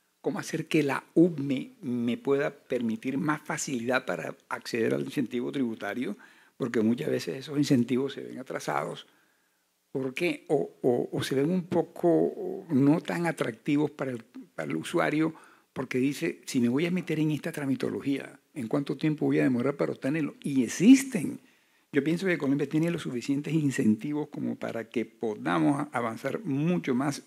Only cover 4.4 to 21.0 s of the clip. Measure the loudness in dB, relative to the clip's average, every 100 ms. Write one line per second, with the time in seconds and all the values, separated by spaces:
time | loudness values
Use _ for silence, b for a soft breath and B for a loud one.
4.4 | -10 -10 -6 0 0 0 -2 -4 -2 -2
5.4 | -4 -2 -2 -2 -6 -4 -6 -8 b b
6.4 | b -8 -2 2 2 2 0 -2 -4 -8
7.4 | -6 0 4 4 4 0 -2 -6 -12 -12
8.4 | -10 -8 -4 -2 -2 -8 -14 _ _ _
9.4 | _ _ _ _ _ -6 -6 -4 -4 -4
10.4 | 0 0 0 -2 2 2 0 -4 -2 0
11.4 | 2 0 0 0 -2 0 2 4 2 0
12.4 | -8 -8 0 4 6 4 2 -2 -2 -2
13.4 | -4 -4 0 0 0 -2 -6 -6 -10 -20
14.4 | -18 -10 -6 -4 -2 0 2 2 0 -2
15.4 | b b b -10 -4 0 0 0 -6 -6
16.4 | -4 0 2 2 0 -2 -2 0 0 0
17.4 | -4 -4 -2 0 -2 -2 -2 -4 -4 -16
18.4 | _ -10 -4 -2 -2 -2 -2 0 2 2
19.4 | 4 2 0 0 -2 -2 -2 -2 -2 -4
20.4 | -2 2 0 6 10 10